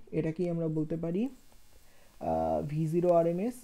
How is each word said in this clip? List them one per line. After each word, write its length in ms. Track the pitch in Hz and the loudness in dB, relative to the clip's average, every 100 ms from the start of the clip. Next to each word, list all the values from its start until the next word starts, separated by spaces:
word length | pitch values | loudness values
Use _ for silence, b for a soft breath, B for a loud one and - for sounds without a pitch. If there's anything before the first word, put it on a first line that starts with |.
| - | -6
এটাকেই 360 | 160 160 160 175 | -2 -2 -2 -2
আমরা 180 | 165 160 | -2 -2
বলতে 280 | 156 156 165 | -2 -2 -2
পারি, 320 | 165 180 254 - - - - b b b b b | -2 -2 -2 -6 -20 -20 -20 b b b b b
আহ, 460 | - 80 80 156 156 | -2 0 2 0 -2
ভি 200 | 151 160 | -2 0
জিরো 260 | 170 175 | 2 4
আরএমএস, 420 | 170 165 175 220 247 | 6 4 0 -4 -6